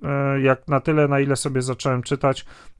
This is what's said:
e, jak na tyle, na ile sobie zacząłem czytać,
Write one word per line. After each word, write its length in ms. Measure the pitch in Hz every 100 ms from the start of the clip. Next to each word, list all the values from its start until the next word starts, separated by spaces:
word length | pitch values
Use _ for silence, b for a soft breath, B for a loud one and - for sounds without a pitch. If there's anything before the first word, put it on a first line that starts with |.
e, 380 | 160 139 139 139
jak 280 | 131 131 -
na 120 | 139
tyle, 280 | 165 156 143
na 120 | 139
ile 160 | 139 131
sobie 260 | 143 131
zacząłem 400 | 127 123 139 123
czytać, 440 | - 143 139 131 - B B B